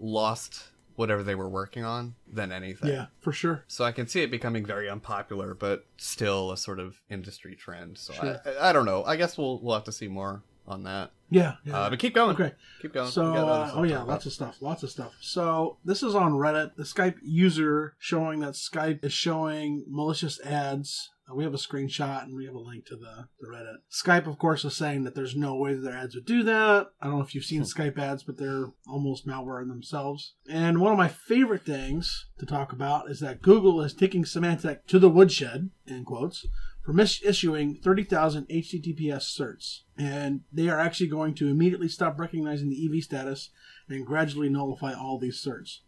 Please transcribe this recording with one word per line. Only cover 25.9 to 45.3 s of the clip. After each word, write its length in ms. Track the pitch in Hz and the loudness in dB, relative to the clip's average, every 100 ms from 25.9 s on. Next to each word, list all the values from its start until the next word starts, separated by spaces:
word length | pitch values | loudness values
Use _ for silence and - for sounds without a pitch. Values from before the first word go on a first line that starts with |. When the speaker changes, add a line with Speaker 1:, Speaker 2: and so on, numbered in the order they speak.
| 123 | -8
Speaker 2:
ads 180 | 127 | -10
would 120 | 120 120 | -8 -2
do 160 | 240 | 2
that. 460 | 220 220 214 202 - _ | 4 4 6 4 2 _
I 60 | 139 | -2
don't 100 | 143 | -2
know 80 | |
if 100 | 139 | -2
you've 100 | 139 | -6
seen 180 | - 156 | -4 -2
Speaker 1:
Hmm. 180 | 135 - | -2 -2
Speaker 2:
Skype 180 | 147 143 | -4 -2
ads, 240 | 139 139 | -4 -4
but 140 | - 127 | -8 -8
they're 360 | 135 135 131 - - | -4 -4 -6 -10 -8
almost 400 | 139 139 135 147 | -4 -2 -4 -6
malware 360 | 131 127 127 | -8 -8 -8
in 60 | 127 | -8
themselves. 680 | 123 - 151 139 143 - - - | -10 -8 -6 -6 -8 -12 -18 -8
And 320 | 160 170 170 | 0 2 4
one 120 | 196 | 6
of 60 | 208 | 6
my 100 | 165 | 4
favorite 560 | - - 240 254 190 | 0 0 4 4 2
things 640 | - 139 131 151 175 - - - | -2 -4 -2 -4 -4 -6 -10 -12
to 80 | 131 | -4
talk 260 | 143 139 | -2 -2
about 380 | 127 139 147 147 | -4 -2 -2 -2
is 80 | 139 | -6
that 220 | 139 127 | -6 4
Google 380 | 185 220 190 165 | 8 10 8 6
is 120 | 147 | 2
taking 280 | - 190 185 | 2 2 2
Symantec 640 | 151 170 175 160 170 143 - | -2 0 0 0 -2 -6 4
to 120 | 185 | 10
the 120 | 185 | 12
woodshed, 600 | 165 185 - 123 135 185 - - | 12 10 8 -2 -4 -6 -8 -10
in 180 | 127 | -10
quotes, 420 | 120 120 160 - - - - - | -8 -4 -4 -4 -4 -2 -4 -4
for 80 | - | 2
misissuing 880 | 165 208 - 202 196 170 156 147 - | 4 6 4 2 2 2 2 0 0
thirty 220 | 185 190 | 2 4
thousand 420 | 196 165 156 151 139 | 4 2 2 2 -2
H 220 | 165 160 | -4 -4
T 80 | 180 | -6
T 120 | 156 | -6
P 160 | 156 151 | -4 -4
S 220 | 139 - - | -4 -6 -6
certs. 420 | 127 - - - - - | -6 -8 -12 -14 -14 -6
And 440 | 143 139 143 139 - | -4 -2 -2 -4 -4
they 160 | 147 170 | -2 2
are 120 | 156 | 2
actually 260 | 165 - 175 | 0 0 -2
going 280 | 156 156 | 0 -2
to 120 | 151 147 | 0 2
immediately 400 | 143 175 180 165 | 4 4 4 -2
stop 320 | - 170 147 | -2 -2 -2
recognizing 520 | 170 165 151 147 143 | -4 -4 -4 -2 -2
the 60 | 135 | -2
E 120 | 160 | -2
V 120 | 160 | -2
status 500 | 147 139 135 135 - _ - - - | -2 -6 -6 -8 -10 _ -20 -20 -12
and 160 | 135 123 | -10 -2
gradually 420 | 156 156 143 147 | 0 0 0 0
nullify 440 | 143 139 131 135 | 0 -2 -4 -6
all 240 | 127 131 131 | -6 -6 -4
these 260 | 123 | -4